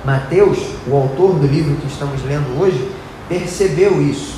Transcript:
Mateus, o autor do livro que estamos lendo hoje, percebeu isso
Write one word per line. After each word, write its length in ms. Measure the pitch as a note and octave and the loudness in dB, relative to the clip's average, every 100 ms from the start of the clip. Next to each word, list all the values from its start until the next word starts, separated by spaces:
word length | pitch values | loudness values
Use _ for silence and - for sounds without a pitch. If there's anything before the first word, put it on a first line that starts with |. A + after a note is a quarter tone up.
Mateus, 540 | C3+ C3+ - F3+ F#4 - - - B2 | 0 -2 2 4 4 4 -4 -8 0
o 80 | C#3 | 0
autor 380 | C3 - F#3+ | 0 2 2
do 120 | D#3+ C#3+ | 4 2
livro 300 | D#3 D3 C#3 | 2 0 -2
que 100 | C#3+ | -4
estamos 380 | - C#3+ C3+ | -6 -6 -6
lendo 360 | C3+ D3 C3+ C3 | -4 -4 -2 0
hoje, 300 | F#3+ - - - - - - | 0 0 -6 -8 -14 -16 -6
percebeu 720 | F3+ F3+ - F#3+ D3+ G3+ D#3+ | -6 -4 -2 0 4 4 4
isso 320 | C#3+ - - | 2 -2 -8